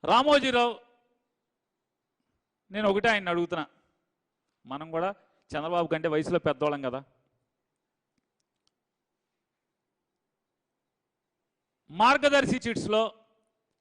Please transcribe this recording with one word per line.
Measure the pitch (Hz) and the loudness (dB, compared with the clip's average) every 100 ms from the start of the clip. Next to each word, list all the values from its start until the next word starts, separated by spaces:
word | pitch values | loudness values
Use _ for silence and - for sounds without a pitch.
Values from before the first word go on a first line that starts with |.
రామోజీరావు, | 143 214 277 294 262 240 240 214 - _ _ _ _ _ _ _ _ _ _ _ _ _ _ _ _ _ _ | 2 2 4 4 4 0 0 -2 -16 _ _ _ _ _ _ _ _ _ _ _ _ _ _ _ _ _ _
నేను | 196 214 | -2 0
ఒకటే | 202 220 | 2 2
ఆయన్ని | 214 180 | 0 0
అడుగుతున్నా, | 175 170 170 147 _ _ _ _ _ _ _ _ _ - | -2 -2 -4 -8 _ _ _ _ _ _ _ _ _ -14
మనం | 135 160 | -12 -8
కూడా | 160 180 202 _ _ _ | -4 -4 -6 _ _ _
చంద్రబాబు | 151 156 175 165 | -8 -4 -2 -2
కంటే | 160 165 | -2 0
వయసులో | 156 160 175 | -2 0 -2
పెద్దవాళ్ళం | 160 139 151 147 | 0 -2 -2 -2
కదా, | 135 127 139 _ _ _ _ _ _ _ _ _ _ _ _ _ _ _ _ _ _ _ _ _ _ _ _ _ _ _ _ _ _ _ _ _ _ _ _ _ _ _ _ _ _ _ _ _ _ _ _ | -6 -8 -12 _ _ _ _ _ _ _ _ _ _ _ _ _ _ _ _ _ _ _ _ _ _ _ _ _ _ _ _ _ _ _ _ _ _ _ _ _ _ _ _ _ _ _ _ _ _ _ _
మార్గదర్శి | 156 233 277 285 277 277 254 233 | 2 4 4 4 2 2 -2 -2
చిట్స్లో | 226 - 214 220 - _ _ _ _ _ _ | -6 -2 0 0 -6 _ _ _ _ _ _